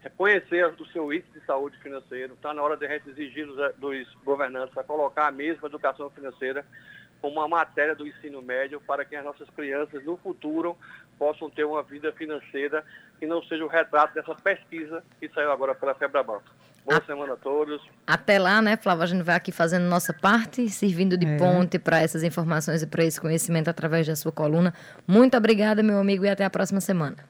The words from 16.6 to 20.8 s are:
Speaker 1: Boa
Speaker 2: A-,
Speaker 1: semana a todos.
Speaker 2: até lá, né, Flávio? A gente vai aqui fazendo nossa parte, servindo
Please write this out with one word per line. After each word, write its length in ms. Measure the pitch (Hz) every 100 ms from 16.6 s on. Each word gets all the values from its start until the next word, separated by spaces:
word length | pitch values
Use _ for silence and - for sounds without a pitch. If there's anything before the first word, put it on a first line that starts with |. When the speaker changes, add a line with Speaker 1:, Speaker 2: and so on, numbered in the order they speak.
| _ _
Speaker 1:
Boa 140 | - 151
Speaker 2:
A-, 80 |
Speaker 1:
semana 300 | - 143 143
a 20 | 123
todos. 460 | 139 143 151 147 - _ -
Speaker 2:
até 320 | 160 - 196
lá, 240 | 180 208
né, 160 | 220 220
Flávio? 240 | - 175
A 40 | 170
gente 160 | 185
vai 140 | 170 175
aqui 160 | -
fazendo 300 | - 170 180
nossa 300 | 180 175 -
parte, 520 | 170 190 226 226 - 233
servindo 440 | 196